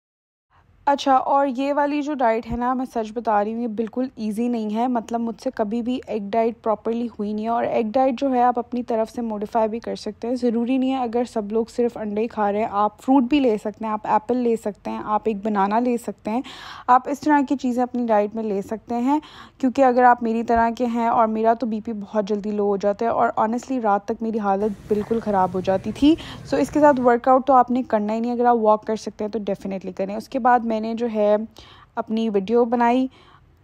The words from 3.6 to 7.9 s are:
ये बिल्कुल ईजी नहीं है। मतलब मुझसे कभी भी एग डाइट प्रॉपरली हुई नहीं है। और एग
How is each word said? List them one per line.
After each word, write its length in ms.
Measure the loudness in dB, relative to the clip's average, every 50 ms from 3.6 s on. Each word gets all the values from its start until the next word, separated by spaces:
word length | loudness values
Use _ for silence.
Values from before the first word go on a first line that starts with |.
ये 60 | -4 -4
बिल्कुल 400 | -2 -4 -4 -4 -2 -4 -4 -4 -6 -6
ईजी 280 | -6 -4 -2 -2 -2 -2
नहीं 200 | -2 -2 -2 -2
है। 160 | -2 -2 0
मतलब 320 | 0 -2 -2 -4 -4 -6 -4
मुझसे 280 | -4 -4 -6 -6 -8 -6 -4
कभी 240 | -4 -4 -2 -2 -4
भी 180 | -4 -4 -4 -6 -6 -6
एग 200 | -6 -6 -6 -2
डाइट 260 | 0 0 0 0 -2 _ -2
प्रॉपरली 420 | -2 -2 -2 -2 -4 -4 -4 -4 -6
हुई 240 | -6 -6 -6 -6 -6
नहीं 120 | -6 -4
है। 60 | -2
और 140 | -2 -2 -2
एग 260 | 0 0 -2 -2 0